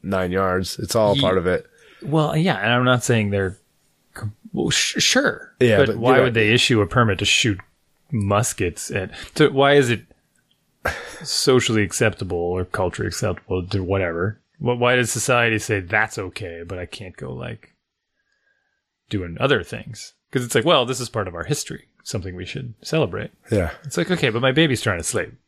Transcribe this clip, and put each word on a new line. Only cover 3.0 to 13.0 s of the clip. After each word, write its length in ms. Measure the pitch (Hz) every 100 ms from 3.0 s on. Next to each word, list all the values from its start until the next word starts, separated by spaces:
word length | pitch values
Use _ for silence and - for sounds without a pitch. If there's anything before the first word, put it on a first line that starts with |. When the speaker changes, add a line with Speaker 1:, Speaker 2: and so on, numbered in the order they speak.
Speaker 2:
saying 260 | - 117 104
they're 280 | 98 95 95 _ _ _ _ _
com-, 200 | - 104 - 226
well, 160 | - -
sh-, 320 | - - -
sure. 520 | - 254 285 - - _
Speaker 1:
Yeah, 160 | 123 104
Speaker 2:
But 100 | 131
Speaker 1:
but 100 | 110
Speaker 2:
why 140 | 117 131
Speaker 1:
you're 80 |
Speaker 2:
would 20 | 127
Speaker 1:
right. 60 |
Speaker 2:
they 180 | 113 107
issue 260 | 117 - 113
a 60 | 101
permit 320 | 131 113 95
to 60 | 101
shoot 340 | - 117 92 - _ _ _ _
muskets 800 | 117 101 101 127 - 90 - -
at, 200 | 101 92 - - -
to, 140 | 151
why 240 | 135 139
is 160 | 143 123
it 120 | 110 - _ _ _ _ _ _ _ - - - -
socially 580 | - - - 127 - 110
acceptable 540 | 98 - 113 92 92 87
or 280 | 87 92 90
culturally 420 | - 92 -